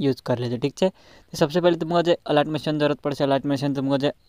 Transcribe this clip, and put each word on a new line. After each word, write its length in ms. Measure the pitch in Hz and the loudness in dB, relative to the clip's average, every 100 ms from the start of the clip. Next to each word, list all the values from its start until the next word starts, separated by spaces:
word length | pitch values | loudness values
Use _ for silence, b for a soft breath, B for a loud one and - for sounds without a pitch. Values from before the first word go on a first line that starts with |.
यूज़ 220 | 139 123 - | -2 -2 -2
कर 120 | 123 | -4
लेते, 200 | 120 120 | -2 -4
ठीक 240 | 143 - | -4 0
है। 60 | 190 | -2
तो 500 | - - - _ - | -2 -16 -20 _ -2
सबसे 220 | 160 170 | 0 2
पहले 160 | 175 170 | 2 2
तुमको 260 | 165 170 | 0 0
जो 140 | 165 170 - | 2 0 2
अलर्ट 220 | 147 147 | 0 2
मशीन 300 | 151 - 151 | -2 -2 0
जरूरत 220 | 147 143 | 0 0
पड़े, 240 | 147 143 | -4 -2
अलर्ट 220 | 139 135 143 | 0 0 0
मशीन 280 | 139 143 | -2 -2
तुमको 240 | 139 135 139 | -2 0 0
जो 140 | 147 - | 0 -4